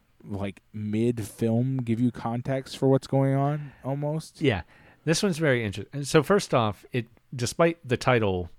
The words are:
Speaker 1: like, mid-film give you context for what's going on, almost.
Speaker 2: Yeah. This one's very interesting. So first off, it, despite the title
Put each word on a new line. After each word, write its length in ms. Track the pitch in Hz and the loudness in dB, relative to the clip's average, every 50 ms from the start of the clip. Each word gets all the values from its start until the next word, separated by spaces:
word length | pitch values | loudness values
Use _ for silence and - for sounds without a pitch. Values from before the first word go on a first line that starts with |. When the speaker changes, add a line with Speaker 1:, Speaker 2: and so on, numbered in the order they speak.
| _ _ _ _ - | _ _ _ _ -14
Speaker 1:
like, 380 | 151 104 98 98 98 95 - _ _ | -10 -8 -8 -8 -8 -10 -12 _ _
mid-film 1040 | - 107 107 107 104 107 117 120 120 113 104 - - - 113 113 113 117 123 131 135 131 | -12 -10 -6 -4 -2 0 0 0 -2 -2 -6 -10 -6 -4 -2 0 2 2 0 0 -2 -2
give 200 | 123 117 113 110 | -2 -2 0 0
you 100 | 127 123 | 0 0
context 680 | - - - 117 117 123 123 - 135 135 135 - - - | -2 -2 -6 -6 -6 -4 -4 -4 -4 -6 -6 -10 -6 0
for 100 | 139 135 | 2 4
what's 180 | 135 135 - - | 4 4 2 0
going 280 | - 135 135 135 135 | 0 2 2 2 2
on, 380 | 139 139 143 147 147 147 139 - - - | 2 0 0 -2 -4 -6 -10 -14 -12 -8
almost. 560 | 131 139 143 143 147 151 160 - - - - | -6 -6 -4 -4 -4 -4 -6 -8 -10 -8 -2
Speaker 2:
Yeah. 200 | 160 135 110 90 - _ _ - - - _ _ - | 0 0 0 0 -4 _ _ -20 -20 -20 _ _ -2
This 180 | 147 165 - | 0 0 2
one's 160 | - 202 170 147 | 2 0 0 0
very 260 | 165 147 127 117 113 | 2 2 2 2 0
interesting. 380 | 104 92 - 98 - - 143 143 | -2 -4 -6 -10 -10 -10 -8 -2
So 180 | - - 160 135 | 2 4 4 6
first 300 | - 196 202 - - - | 6 4 2 2 2 2
off, 320 | 131 113 107 104 - - - | 2 2 2 -2 -4 -8 -6
it, 140 | - 123 113 - _ _ _ _ - | -4 -4 -4 -6 _ _ _ _ -8
despite 420 | 123 120 - - - 170 170 165 - - 123 | -4 -4 -2 2 2 2 2 2 0 -4 -2
the 100 | 123 - | -2 0
title 520 | - 135 127 117 110 98 95 90 87 87 - | 2 2 4 4 4 2 0 0 -4 -6 -10